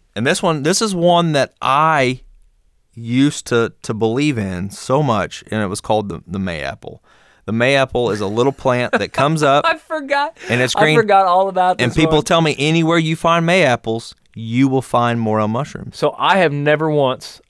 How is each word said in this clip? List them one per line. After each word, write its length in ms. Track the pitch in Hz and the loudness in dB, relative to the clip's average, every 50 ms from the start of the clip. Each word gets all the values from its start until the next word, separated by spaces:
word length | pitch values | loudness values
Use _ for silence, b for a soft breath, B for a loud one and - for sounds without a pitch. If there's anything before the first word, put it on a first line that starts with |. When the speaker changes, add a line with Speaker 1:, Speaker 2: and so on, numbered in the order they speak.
| _ _ - | _ _ -6
Speaker 1:
And 120 | 104 117 | -4 -2
this 160 | 143 185 - | 0 0 0
one, 200 | - 180 160 147 | 0 -2 -2 0
this 200 | 131 156 190 - | 0 0 0 0
is 120 | 233 214 190 | -2 -2 -2
one 380 | 175 170 175 175 170 170 165 | 2 2 4 4 4 2 2
that 220 | 151 139 127 - _ - | 2 0 0 -2 _ -6
I 580 | - 123 131 143 156 160 160 147 131 127 127 127 - - - - _ _ _ _ _ _ _ _ _ _ - | -2 0 2 2 2 2 2 2 2 0 -2 -4 -10 -20 -20 -20 _ _ _ _ _ _ _ _ _ _ -18
used 520 | 117 117 117 120 131 139 147 147 - - | -12 -6 -2 2 2 2 2 0 -4 -6
to, 260 | - 123 117 117 92 - _ | -2 0 0 0 -2 -4 _
to 120 | - - 113 | -8 -8 -4
believe 440 | 104 113 110 117 135 147 151 135 113 | -2 0 0 0 0 0 0 0 -2
in 320 | 101 95 92 87 90 92 | -4 -4 -6 -6 -8 -8
so 320 | - - - - 131 147 | -10 -10 -4 -2 0 0
much, 400 | 151 131 110 101 87 - - - - - | 2 0 0 0 -2 -4 -8 -14 -12 -6
and 120 | - 110 | -4 -4
it 40 | 104 | -4
was 140 | 92 95 - | -4 -6 -8
called 280 | - - 107 107 104 98 | -4 -2 -2 -2 -2 -4
the, 140 | 85 - - | -10 -12 -10
the 120 | - 90 95 | -8 -8 -6
mayapple. 640 | 95 92 85 76 69 67 - - - - - - b b b b b b b b b | -6 -6 -6 -6 -6 -8 -10 -10 -14 -18 -18 -18 b b b b b b b b b
The 60 | - | -4
mayapple 600 | 107 113 120 131 143 135 135 127 - 127 123 107 | -2 0 2 2 2 2 0 0 0 -2 0 0
is 80 | 101 104 | -2 -2
a 60 | 104 | -4
little 260 | 98 104 113 123 139 | -4 0 0 0 0
plant 400 | 135 - - 131 123 123 123 110 | 0 -2 -2 0 0 0 -2 -2
that 200 | - 233 101 95 | -2 -2 -4 -2
comes 300 | - - 139 147 160 151 | -2 -2 0 0 0 0
up 220 | 151 139 139 147 - | 2 2 2 2 2
Speaker 2:
<laughs> 40 | 330 | 0
I 80 | 330 311 | -2 -4
forgot. 580 | - - 330 311 277 269 277 277 285 320 - - - 370 | -6 -8 -8 -8 -4 -4 -2 -2 -2 -4 -8 -10 -6 -4
Speaker 1:
and 120 | - 120 | 0 0
it's 160 | 127 127 - | 0 0 2
Speaker 2:
I 40 | - | 2
Speaker 1:
green. 160 | - 156 156 156 | 2 4 4 2
Speaker 2:
forgot 280 | 214 208 196 196 196 | 4 4 4 4 4
all 220 | 180 175 190 190 196 | 4 4 2 2 2
about 300 | 180 185 180 185 180 - | 0 0 0 0 2 0
this 60 | 123 | 0
Speaker 1:
And 80 | 120 - | 0 2
people 220 | 160 156 156 156 151 | 2 2 4 2 2
Speaker 2:
one. 60 | 139 | 2
Speaker 1:
tell 160 | - 175 165 | 2 2 2
me 140 | 165 156 139 - | 2 0 0 0
anywhere 400 | 139 156 160 165 160 160 170 170 | 0 0 2 2 2 2 2 0
you 180 | 165 156 160 | 0 -2 -4
find 300 | - - 165 170 170 165 170 | -2 0 0 0 2 2 2
mayapple, 640 | 180 190 165 135 120 - - 113 113 113 - - - _ _ _ - | 2 4 4 2 2 0 -2 -4 -4 -4 -6 -12 -20 _ _ _ -14
you 340 | 107 113 113 117 123 135 135 | -12 -8 -2 0 2 2 2
will 140 | 131 135 | 2 0
find 360 | 127 - - 123 120 120 117 117 | -2 0 -2 0 0 0 0 0
morel 280 | 113 110 107 110 107 107 | 0 0 0 0 0 0
mushrooms. 480 | 110 123 147 - - - - 113 - | -2 -4 -6 -8 -10 -14 -14 -12 -8
Speaker 2:
So 180 | - - 113 - - | -2 -2 -2 -2 0
I 200 | 127 156 180 196 | 0 2 2 4
have 140 | 175 151 | 2 0
never 360 | 143 143 143 147 151 147 160 156 | 0 0 0 0 0 2 0 0
once, 500 | 151 147 139 127 131 131 - - - - _ | 0 2 0 0 -2 -4 -10 -20 -20 -20 _